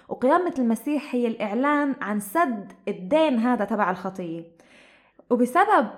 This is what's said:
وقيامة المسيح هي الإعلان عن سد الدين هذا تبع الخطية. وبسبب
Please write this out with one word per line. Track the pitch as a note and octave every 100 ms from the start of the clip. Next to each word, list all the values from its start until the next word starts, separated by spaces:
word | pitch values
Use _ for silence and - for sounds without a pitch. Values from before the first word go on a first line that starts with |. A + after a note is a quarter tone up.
| -
وقيامة | G#3+ B3+ E4+ F4+ C4+
المسيح | A#3 A3 - D4 -
هي | B3 A#3+
الإعلان | A3+ G#3+ G#3+ C#4+ D4 C#4+ C4
عن | F#3+ G#3
سد | G3+ E4 F4 G#3+ F#3+ - -
الدين | F3 F#3 D4+ D#4+ A#3+
هذا | A#3+ A#3+
تبع | G3+ G#3+ F3+
الخطية. | F#3 F#3+ F#3+ F3 E3 E3+ _ _ - - _ _ _ _
وبسبب | A#3 A#3+ E4+ G4+ F#4 G#3+